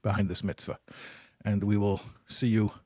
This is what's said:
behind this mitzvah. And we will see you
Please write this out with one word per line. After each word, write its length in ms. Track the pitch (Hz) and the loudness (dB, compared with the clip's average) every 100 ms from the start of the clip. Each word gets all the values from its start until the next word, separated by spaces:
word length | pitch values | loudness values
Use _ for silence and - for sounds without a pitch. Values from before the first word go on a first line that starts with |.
behind 260 | 107 101 98 | 0 0 0
this 140 | 92 | -2
mitzvah. 360 | 98 - - - - - - - - _ | -4 -6 -8 -10 -14 -20 -20 -20 -20 _
And 200 | 107 101 | -2 0
we 140 | 101 104 | 2 2
will 240 | 101 95 - - - | 2 0 -6 -20 -8
see 220 | - 123 | -2 2
you 240 | 110 107 - | 4 2 -2